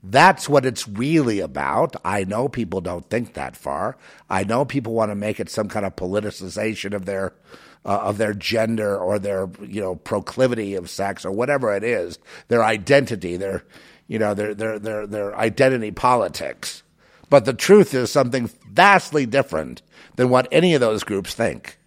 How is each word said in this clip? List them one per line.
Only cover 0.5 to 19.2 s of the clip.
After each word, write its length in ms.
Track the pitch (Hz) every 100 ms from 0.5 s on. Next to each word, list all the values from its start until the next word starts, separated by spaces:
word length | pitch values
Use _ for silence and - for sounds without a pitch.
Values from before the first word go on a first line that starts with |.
| 143 131
it's 200 | 113 -
really 540 | 101 131 160 131 104
about. 560 | 82 69 69 85 160 -
I 200 | 87 101
know 240 | 95 104 139
people 320 | - 104 95
don't 280 | 87 90 -
think 260 | 113 117
that 220 | - 65 -
far. 400 | 71 71 101 135 - - _
I 160 | 95
know 200 | 101 117
people 280 | 139 139 113
want 180 | 113 110
to 60 | 101
make 240 | 104 104
it 100 | 98
some 180 | - 104
kind 180 | 107 98
of 100 | -
politicization 960 | 92 101 107 - 92 90 107 107 101
of 140 | 101 92
their, 280 | 95 95 _ _ - - _
uh, 160 | - 101
of 160 | 104 104
their 160 | 110
gender 600 | 101 - 113 110 113 104 98
or 220 | 92 104
their, 300 | 98 95 95 90
you 180 | 95 98
know, 160 | 95 90
proclivity 760 | - 107 87 - 131 117 104
of 160 | 98 87
sex 340 | - 98 98
or 80 | -
whatever 420 | 98 127 143 120
it 80 | 101
is, 360 | 110 113 87 - _ - -
their 140 | 117
identity, 760 | 110 113 92 143 127 110 87 87
their, 280 | 98 95 _ - - - _
you 120 | 110
know, 160 | 107
their, 200 | 101 104
their, 240 | 104 110 107
their, 280 | 104 107 104
their 300 | 104 101 104
identity 540 | 113 107 135 131 110
politics. 920 | 95 127 123 95 - 71 62 - - _ _ _ _ _
But 160 | 143
the 100 | 120
truth 380 | 123 - 208 185
is 200 | 131 120
something 380 | 147 127 131 117 - -
vastly 560 | 101 190 190 - 147